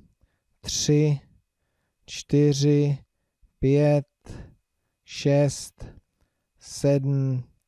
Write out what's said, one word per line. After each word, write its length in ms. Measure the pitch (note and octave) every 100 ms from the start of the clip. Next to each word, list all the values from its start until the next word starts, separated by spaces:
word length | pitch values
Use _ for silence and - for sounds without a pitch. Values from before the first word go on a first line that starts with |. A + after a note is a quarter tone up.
| _ _ _ _ _ _
tři, 580 | - - - D3 D3+ C#3+ - _ _ _ _ _ _ _ -
čtyři, 920 | - - C#3+ D3 C#3 C#3+ D3 C#3+ C#3 - _ _ _ _ _
pět, 460 | C3 C#3+ D3 D3 C#3 _ - - - _ _ _ _ _ _
šest, 800 | - C#3+ C#3+ C#3+ - - - - - _ _ _ _ _ _
sedm, 840 | - - C#3+ C#3+ C3+ C#3 C3+ C3 B2+ _